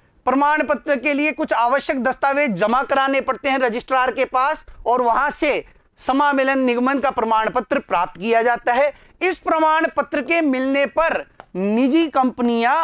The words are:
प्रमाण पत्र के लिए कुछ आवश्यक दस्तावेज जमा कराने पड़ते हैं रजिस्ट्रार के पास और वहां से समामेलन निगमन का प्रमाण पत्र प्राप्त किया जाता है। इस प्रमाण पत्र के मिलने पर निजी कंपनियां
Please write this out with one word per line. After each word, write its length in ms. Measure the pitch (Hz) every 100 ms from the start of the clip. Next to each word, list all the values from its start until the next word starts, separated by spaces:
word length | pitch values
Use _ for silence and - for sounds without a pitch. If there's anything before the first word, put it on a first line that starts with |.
| _ _ -
प्रमाण 360 | 254 285 302
पत्र 320 | 294 285 311 277
के 180 | 285
लिए 180 | 285 302
कुछ 200 | 285 262
आवश्यक 500 | 220 240 269 294 277
दस्तावेज 500 | 247 247 277 277 294
जमा 300 | 175 240 247
कराने 360 | 277 277 269 269
पड़ते 260 | 269 247 277
हैं 100 | 262
रजिस्ट्रार 500 | 254 226 - 262 254
के 120 | 247 240
पास 400 | 254 262 311 - - -
और 160 | 254
वहां 280 | 240 226 285
से 320 | - 302 196 - _ _ _
समामेलन 600 | - 269 294 269 269 269
निगमन 380 | 254 240 254 277
का 120 | 269
प्रमाण 380 | - 226 220 220
पत्र 280 | 240 214 190
प्राप्त 380 | - 180 180 170
किया 220 | 214 226
जाता 300 | 233 240 247
है। 200 | 240 285 - - -
इस 160 | 359 339
प्रमाण 480 | 370 320 311 311 320 302
पत्र 260 | - 294
के 180 | 254 339
मिलने 420 | 311 254 262 277 277
पर 300 | - 320 196 143 _ -
निजी 520 | 180 196 226 262 320 330
कंपनियां 680 | 285 254 - 240 233 233 302